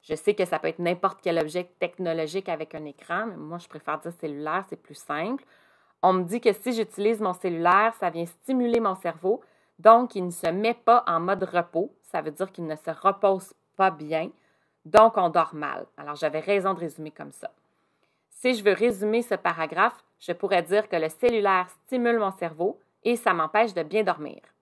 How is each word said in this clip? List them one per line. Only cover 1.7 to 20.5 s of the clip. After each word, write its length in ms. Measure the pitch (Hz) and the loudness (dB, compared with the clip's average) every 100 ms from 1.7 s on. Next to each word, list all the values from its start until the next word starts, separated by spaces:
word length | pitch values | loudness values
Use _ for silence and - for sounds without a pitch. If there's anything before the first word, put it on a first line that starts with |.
| _ | _
technologique 680 | 175 175 175 165 156 185 190 | -8 -4 -4 -4 -4 -6 -6
avec 260 | 160 156 156 | -8 -8 -12
un 100 | 151 | -14
écran, 400 | - - 175 226 | -16 -8 -6 -6
mais 100 | 170 | -10
moi, 200 | 151 170 | -12 -14
je 100 | - | -14
préfère 320 | 156 - 151 | -14 -8 -8
dire 120 | 170 170 | -10 -10
cellulaire, 460 | 160 143 151 175 190 | -10 -8 -6 -6 -6
c'est 120 | 156 | -16
plus 140 | _ - | _ -20
simple. 480 | - 147 185 277 _ _ _ _ _ _ | -8 -6 -4 -8 _ _ _ _ _ _
On 100 | 185 | 2
me 120 | 185 | 2
dit 180 | 175 226 | -2 0
que 100 | 220 | 0
si 220 | 196 254 | 0 -4
j'utilise 480 | 226 214 - 208 226 | -4 -4 -2 0 0
mon 120 | 208 | -2
cellulaire, 600 | 180 185 170 170 190 220 226 | -4 -6 0 4 4 4 0
ça 100 | 180 | -6
vient 160 | 170 170 | -4 -8
stimuler 560 | - - 262 240 233 | -10 -4 -2 2 2
mon 140 | 214 185 | 0 -2
cerveau, 460 | 170 160 190 226 _ _ _ _ | -6 -4 -2 -2 _ _ _ _
donc 360 | 214 233 247 202 | 8 8 6 -4
il 100 | 180 | -6
ne 60 | |
se 160 | 170 165 | -4 -4
met 260 | 180 220 | 0 0
pas 300 | 240 - 240 - | 0 4 4 4
en 140 | 165 | -2
mode 220 | 175 196 | 0 -2
repos, 520 | 185 175 170 165 196 _ | 0 -2 -2 -4 -4 _
ça 200 | - 170 | -8 -6
veut 100 | 156 | -6
dire 200 | 147 185 | -8 -8
qu'il 140 | - 165 | -6 -8
ne 100 | 156 | -8
se 160 | - | -8
repose 600 | 160 196 196 202 190 - - _ - | 0 0 2 2 2 -4 -20 _ 0
pas 140 | 190 | 0
bien, 380 | 156 151 160 170 - _ _ _ _ | 0 -6 -4 -4 -12 _ _ _ _
donc 300 | 165 202 226 214 | 4 8 8 6
on 140 | 175 | 2
dort 260 | 170 160 156 | 2 0 -4
mal. 300 | 147 - - - | -8 -8 -12 -16
Alors, 200 | 147 147 | -14 -4
j'avais 260 | 156 156 | -4 -4
raison 320 | 160 202 190 | 0 0 0
de 80 | 175 | -4
résumer 300 | 170 139 156 | -6 -10 -16
comme 200 | - 147 | -14 -18
ça. 200 | - - _ _ _ _ _ _ _ _ | -16 -18 _ _ _ _ _ _ _ _
Si 240 | - 254 | -2 0
je 100 | 240 | 2
veux 100 | 202 | 2
résumer 480 | 185 233 196 208 226 | 4 2 0 0 0
ce 140 | 233 190 | -2 -2
paragraphe, 680 | 180 165 160 170 220 - _ _ | -2 -4 -4 2 0 0 _ _
je 140 | - | -8
pourrais 300 | 170 196 | -6 0